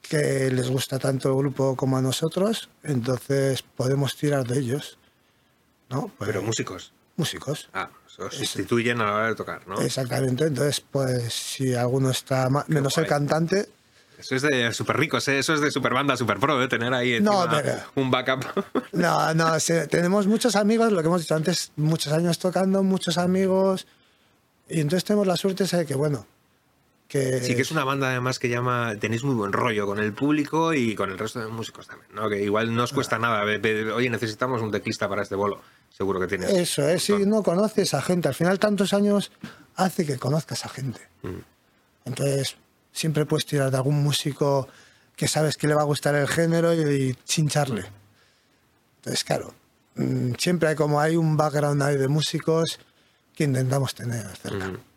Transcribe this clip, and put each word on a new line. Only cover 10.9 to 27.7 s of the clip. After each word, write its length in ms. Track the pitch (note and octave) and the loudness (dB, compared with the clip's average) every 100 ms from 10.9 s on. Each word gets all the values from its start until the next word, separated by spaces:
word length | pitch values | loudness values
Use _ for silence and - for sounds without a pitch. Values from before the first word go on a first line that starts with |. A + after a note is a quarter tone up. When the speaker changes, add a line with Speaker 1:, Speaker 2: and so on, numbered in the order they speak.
| C#3 C3 B2+ A#2 | -2 0 -2 -4
Speaker 1:
si 400 | - - - C3 | -6 -8 -4 -2
alguno 360 | B2 B2 C3+ C3+ | 0 0 2 2
está 380 | B2 - C3 C3 | 0 -2 0 2
ma-, 160 | C#3 | 0
Speaker 2:
Qué 80 | - | 2
Speaker 1:
menos 240 | D#3 C#3 - | 0 2 0
el 80 | |
Speaker 2:
guay. 40 | D#3+ | 2
Speaker 1:
cantante. 580 | C#3+ C#3+ D#3 E3 F#3+ - _ _ _ _ - | 0 2 0 2 0 -2 _ _ _ _ -20
Speaker 2:
Eso 160 | - | -4
es 80 | C3 | 0
de 300 | D3 C3 A#2 | 2 2 2
súper 240 | - A2+ A2+ | 0 0 2
ricos, 320 | D3 B2+ B2 | 2 0 2
¿eh? 100 | C#3 | 0
Eso 120 | C3+ | 2
es 60 | D#3 | 2
de 100 | D3 | 2
super 220 | C#3 B2 | 0 0
banda, 240 | B2 C#3+ B2 | 2 2 2
super 220 | A#2 G2 | 2 2
pro, 220 | - B2+ | 4 2
¿eh? 60 | B2+ | 2
Tener 240 | A#2 A#2+ | 0 0
ahí 260 | B2+ B2 A#2 | 0 2 2
Speaker 1:
No, 220 | G#3 G3+ | 4 4
Speaker 2:
encima 180 | E3+ A#2 | 4 2
Speaker 1:
pero 160 | B2+ A#2+ - - | 0 -4 -6 -2
Speaker 2:
un 140 | C3 | 0
backup. 340 | B2+ B2+ C3 C3 - - | 0 2 -2 -2 -6 -4
<laughs> 180 | - - | -6 -4
Speaker 1:
No, 420 | D#3+ F3 D#3 D3+ | 0 2 2 2
no, 260 | D#3+ E3 D#3+ | 2 2 2
se-, 260 | - E3 D3+ | 2 0 0
tenemos 380 | D#3+ F3 G3+ G3 | 0 2 2 2
muchos 300 | A3+ B3 G3+ | 2 2 2
amigos, 340 | G#3 A3+ A3+ | 2 4 2
lo 100 | G3 | 2
que 40 | D#3+ | 2
hemos 120 | F3+ | 0
dicho 140 | D#3 | 0
antes, 360 | D#3+ D#3+ E3+ - - | -2 0 -2 -6 -2
muchos 360 | D3+ D#3+ D3 | 0 0 0
años 240 | D#3 F3 E3 | 0 0 0
tocando, 440 | F#3 F3 F#3+ F#3+ | 0 0 2 2
muchos 360 | F#3+ F#3+ - E3 | 2 0 0 0
amigos, 680 | F3+ F#3 F#3+ F#3+ F#3+ F#3+ - _ _ _ _ _ _ _ _ | 0 2 2 2 2 0 -6 _ _ _ _ _ _ _ _
y 120 | D#3+ | -2
entonces 240 | D3 F3+ | 0 0
tenemos 220 | - G#3 G3 | 0 2 2
la 100 | F3 | 0
suerte 280 | G3 F#3 | 0 0
esa 120 | F#3+ F3 | 0 0
de 80 | D3 | 0
que, 80 | |
bueno, 320 | C3+ D3+ C#3 - _ _ _ _ _ _ _ _ | 0 0 -2 -8 _ _ _ _ _ _ _ _
que 340 | C#3+ C3 C3 | -2 0 0
Speaker 2:
Sí, 140 | B2 | 0
que 80 | B2 | 0
es 80 | C3 | 0